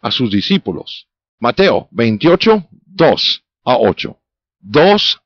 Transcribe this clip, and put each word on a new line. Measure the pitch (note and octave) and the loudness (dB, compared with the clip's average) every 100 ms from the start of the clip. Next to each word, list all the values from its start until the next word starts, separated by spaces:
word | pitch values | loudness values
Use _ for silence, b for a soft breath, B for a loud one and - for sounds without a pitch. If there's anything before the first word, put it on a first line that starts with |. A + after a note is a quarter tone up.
a | A#2 | -8
sus | - A#2+ | -4 -2
discípulos. | G2 - F#3+ - F2 - - _ _ _ - | -2 -2 -4 -4 -10 -12 -20 _ _ _ -6
Mateo | A#2 - G3 G#2 - | -4 0 2 0 -4
veintiocho, | F#2 A#2 G#2+ D#3+ F3+ A3+ A3 E3 | -4 -2 0 2 2 2 0 -2
dos | _ _ - D#3+ F2+ - - _ _ | _ _ 0 2 2 -2 -6 _ _
a | - B2 | -2 0
ocho. | A2 - - - _ _ _ _ | 0 -2 -8 -14 _ _ _ _
Dos | F#2+ B2+ F3+ G#3 - - | -2 2 4 4 0 -6